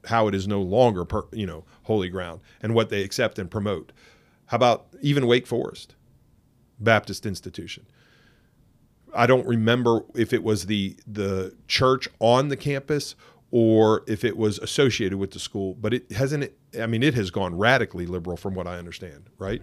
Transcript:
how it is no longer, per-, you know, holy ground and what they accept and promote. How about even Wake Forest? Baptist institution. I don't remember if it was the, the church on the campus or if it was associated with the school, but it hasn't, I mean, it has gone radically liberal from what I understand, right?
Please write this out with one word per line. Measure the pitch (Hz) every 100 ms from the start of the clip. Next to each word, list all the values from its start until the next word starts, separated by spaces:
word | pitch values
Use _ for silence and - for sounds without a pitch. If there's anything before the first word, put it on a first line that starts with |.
| -
how | 113 110
it |
is | 98 95
no | 104
longer, | 92 104 127 95 85
per-, | 110 -
you | 113 98
know, | 80 - _
holy | - 110 92
ground | 92 87 85 _ _
and | 107
what | 113 110
they | 101
accept | 98 - 113 -
and | 90
promote. | 110 104 92 - _ _ _ _ _ _
How | 120
about | 123 113 - -
even | 147 143 127
Wake | 123 123
Forest? | 117 - - - _ _ _ _ _ _ _ _ _
Baptist | 110 110 - 98 110
institution. | 92 - 82 85 - _ _ _ _ _ _ _ _ _ _ _ _ _ -
I | 117
don't | 127 117
remember | 117 110 120 120 113 - -
if | 110
it | 120
was | 98 104 90
the, | 104 98 - -
the | 104 98 95 95 - _
church | - 131 127 - -
on | 113 123 143
the | 135
campus | 147 139 135 147 - - - _ _
or | 123 113 110 110 110 -
if | 107
it | 117 107
was | 107 101
associated | - - 139 - 101 98
with | 98
the | -
school, | - 104 95 92
but | 107
it | 123 -
hasn't, | - 135 151 135 - _ 120
I | 117
mean, | 113
it | 139
has | 123 95
gone | 101 95 85
radically | 107 131 110 87 87
liberal | 90 87 87
from | 101 95
what | 90
I | 90
understand, | 87 - 90 71 - _
right? | 95 113